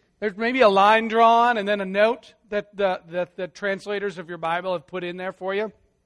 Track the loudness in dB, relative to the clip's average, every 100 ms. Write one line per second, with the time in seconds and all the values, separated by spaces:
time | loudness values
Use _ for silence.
0 | _ _ -8 -4 -2 4 4 6 6 4
1 | 2 4 6 6 4 0 -2 -4 -2 2
2 | 2 0 -10 _ _ -8 -8 -4 -2 -2
3 | -8 -8 -8 -8 -12 -6 -6 -6 -6 -6
4 | -6 -10 -14 -8 -4 -4 -4 -8 -8 -10
5 | -8 -8 -10 -8 -6 -4 -6 -10 _ _